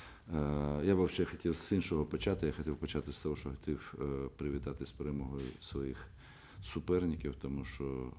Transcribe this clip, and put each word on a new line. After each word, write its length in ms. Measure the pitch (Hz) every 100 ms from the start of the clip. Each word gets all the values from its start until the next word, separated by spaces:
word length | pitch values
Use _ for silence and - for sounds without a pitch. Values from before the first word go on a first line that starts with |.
| - - -
Е, 500 | 82 73 73 73 73
я 120 | 87 92
б 120 | 90
ще 160 | -
хотів 320 | 87 80 87 80
з 160 | -
іншого 320 | 98 - 80
почати. 420 | 76 82 101 92 76
Я 60 |
хотів 240 | 73 78 69
почати 360 | 73 76 71
з 40 | 73
того, 200 | 78 73
що 140 | 71
хотів, 440 | 65 - 69 - 65
е, 40 | 71 67 67 -
привітати 500 | 73 71 69 71 69
з 60 |
перемогою 540 | - 73 71 65 69 65 -
своїх 460 | - 73 67 64 - - - - - -
суперників, 720 | - 82 78 90 87 78 71 69
тому 220 | 67 69
що 480 | 64 - 69 65 64